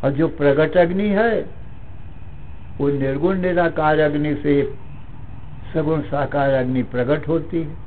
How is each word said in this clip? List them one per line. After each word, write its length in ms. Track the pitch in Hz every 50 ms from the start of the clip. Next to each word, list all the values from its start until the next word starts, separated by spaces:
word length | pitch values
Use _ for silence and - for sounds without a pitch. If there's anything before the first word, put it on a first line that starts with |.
| -
और 80 | 139
जो 160 | 139 135 165 151
प्रगट 480 | - - 147 143 143 143 156 151 -
अग्नि 320 | 180 175 170 180 190 208 214
है 320 | 202 202 226 233 220 - - - - - - - - - - - - - - - - - - - - - - - - - - - -
वो 100 | - 143 143
निर्गुण 480 | 143 135 135 135 135 143 156 180 190
निराकार 640 | 190 180 185 175 175 175 165 147 - 156 151 156 151
अग्नि 360 | 156 151 147 147 147 151 147
से 260 | 147 - 147 143 143 139 - - - - - - - - - - - - - - - - - - - - - -
सगुण 280 | 160 151 151 160 156
साकार 520 | 139 - - 143 143 135 139 143 139 139 135
अग्नि 300 | 131 127 127 131 127 123
प्रकट 440 | - - 123 123 123 147 147 -
होती 340 | 131 165 165 - - - 165
है। 140 | 160 151 156 - -